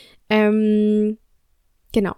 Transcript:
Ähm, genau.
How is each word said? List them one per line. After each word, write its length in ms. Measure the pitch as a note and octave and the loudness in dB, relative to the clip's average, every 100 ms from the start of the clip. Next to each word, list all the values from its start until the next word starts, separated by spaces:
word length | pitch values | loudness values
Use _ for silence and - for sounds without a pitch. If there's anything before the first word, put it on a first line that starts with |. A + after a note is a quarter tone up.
| - - - | -20 -18 -4
Ähm, 880 | G#3+ G#3+ G#3+ G#3+ G#3+ G#3+ G#3+ G#3+ A3 _ _ _ _ _ _ _ | 0 2 0 0 0 0 0 -2 -6 _ _ _ _ _ _ _
genau. 220 | A#3 G3 | -4 -4